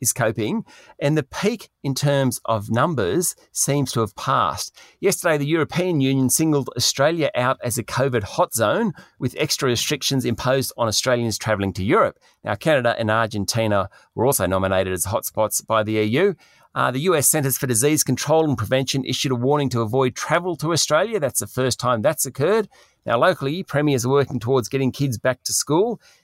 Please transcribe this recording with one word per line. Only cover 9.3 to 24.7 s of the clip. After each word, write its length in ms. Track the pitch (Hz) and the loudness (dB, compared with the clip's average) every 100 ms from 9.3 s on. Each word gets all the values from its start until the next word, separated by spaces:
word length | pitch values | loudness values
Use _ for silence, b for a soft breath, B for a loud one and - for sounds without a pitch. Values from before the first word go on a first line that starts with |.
| - | -2
extra 300 | 151 - 135 | -4 0 0
restrictions 560 | 120 - 147 - 139 123 | 0 -2 -2 -2 -2 -2
imposed 480 | 117 131 135 127 - | -2 0 0 0 -2
on 100 | 117 | -2
Australians 500 | 104 - 123 117 104 | 0 0 0 0 -4
travelling 360 | - 104 98 | -2 0 0
to 120 | 92 95 | -2 0
Europe. 340 | 190 147 - b b | 2 2 -2 b b
Now, 120 | 110 104 | -6 -4
Canada 400 | 165 147 120 113 | 0 2 2 0
and 100 | 110 | 0
Argentina 800 | 110 113 107 98 113 113 101 95 b b | 2 0 -2 -4 0 2 2 0 b b
were 120 | - 113 | 0 2
also 200 | 135 92 | 2 2
nominated 460 | 95 95 95 95 | 0 2 0 0
as 140 | 92 98 | -2 -2
hotspots 600 | 104 - - 107 - - | -4 -4 -2 -2 -2 -2
by 180 | 110 | 0
the 100 | 107 | 2
E 100 | 110 | 0
U. 320 | 107 123 202 185 b b b - | 2 4 2 0 b b b -2
Uh, 160 | 131 | 0
the 80 | 127 | 0
U 160 | 175 160 | 2 2
S 140 | 131 | 2
Centers 280 | 156 135 127 | 2 0 -2
for 100 | 135 | 0
Disease 360 | 113 143 156 | 2 2 2
Control 400 | - 127 - 160 | 0 -2 2 2
and 140 | 160 127 | 2 0
Prevention 480 | 104 131 135 139 - | 0 0 0 -4 -4
issued 260 | 123 143 | -4 -2
a 40 | 123 | -2
warning 340 | 127 147 135 | 0 2 0
to 100 | 123 | 0
avoid 340 | 113 127 131 | 0 0 0
travel 440 | - - 156 180 165 | -2 -2 -2 -2 -4
to 160 | 151 | -2
Australia. 480 | 165 - 151 202 220 | -2 2 0 0 -2
That's 180 | 143 - | -2 -4
the 80 | 113 | -6
first 320 | - 131 - | -2 -2 -2
time 220 | 123 120 | 0 0
that's 240 | 113 156 139 | 0 0 -4
occurred. 420 | 127 147 220 208 b b b - | -2 0 2 0 b b b -2
Now, 140 | 117 | 2
locally, 420 | 165 185 135 165 | 2 2 -2 -4
premiers 420 | - 143 151 135 123 | -4 0 2 2 2
are 40 | |
working 300 | 139 135 123 | 2 2 -2
towards 280 | 110 131 | 0 0
getting 240 | 113 | 0